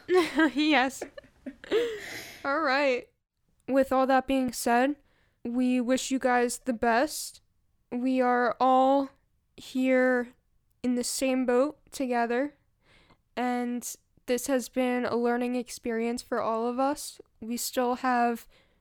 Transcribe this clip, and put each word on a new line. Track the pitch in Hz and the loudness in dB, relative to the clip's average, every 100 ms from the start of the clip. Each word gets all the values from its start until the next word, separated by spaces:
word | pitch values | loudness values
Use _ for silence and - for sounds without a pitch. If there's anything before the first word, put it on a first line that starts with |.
| - | 2
<laughs> | 359 320 262 311 254 | 4 4 4 2 2
Yes. | 311 269 262 - - - - _ 277 - - 440 480 415 - - - - | 2 4 2 -2 -12 -16 -20 _ -18 -14 -4 -2 -2 -6 -12 -14 -14 -10
All | 277 294 | -4 -2
right. | 294 269 285 247 - _ _ _ _ _ - | 0 2 2 0 -6 _ _ _ _ _ 0
With | 269 262 | 2 2
all | 262 262 | 2 4
that | 262 262 | 2 2
being | 269 254 | 0 0
said, | - 240 240 269 285 _ _ _ _ 240 | -2 0 2 2 -2 _ _ _ _ -6
we | 240 254 254 | -2 0 0
wish | 240 262 - | 0 0 0
you | 262 | -2
guys | 254 247 240 - - | 2 2 0 -2 -6
the | |
best. | 226 233 226 302 - - - _ _ _ _ - | -2 2 2 0 -4 -12 -16 _ _ _ _ -10
We | 247 262 254 | -4 0 2
are | 247 247 247 - | 2 2 0 2
all | 262 262 262 277 269 _ _ _ _ - | 4 4 4 4 0 _ _ _ _ -20
here | - 262 262 254 254 247 247 - _ _ _ _ | -8 -2 2 4 4 0 -2 -12 _ _ _ _
in | 247 247 | -4 -2
the | |
same | - - 262 254 247 | -2 -2 0 0 2
boat | 247 294 - _ | 2 2 -2 _
together, | - 262 240 233 240 285 - _ _ _ _ _ _ _ - | -6 -2 0 0 0 -2 -6 _ _ _ _ _ _ _ -6
and | 247 247 240 240 - - _ _ - | -4 -2 -4 -6 -8 -14 _ _ -4
this | 247 - | -2 0
has | 262 233 | -2 -2
been | 254 254 247 240 | -2 0 0 -2
a | 240 | 0
learning | 240 240 247 247 | 0 0 -2 -4
experience | 240 - 240 226 233 247 | -6 -8 -6 -2 -2 -4
for | - 240 | -6 -4
all | 214 226 240 | -2 -2 -2
of | 247 | -2
us. | 269 294 - - - - | -2 -2 -8 -16 -20 -14
We | 220 240 | -8 -6
still | - 254 247 247 | -4 -2 -2 0
have | 262 240 240 233 - _ _ _ | 0 2 0 -2 -10 _ _ _